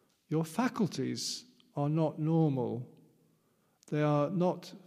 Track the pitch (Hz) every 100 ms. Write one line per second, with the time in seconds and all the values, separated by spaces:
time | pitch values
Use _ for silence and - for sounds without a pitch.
0 | _ _ _ 156 160 - 247 - 185 -
1 | 127 120 - - - _ _ - 147 156
2 | 156 160 151 165 156 135 113 113 - -
3 | - _ _ _ _ _ _ _ - 147
4 | 151 147 147 185 180 170 - -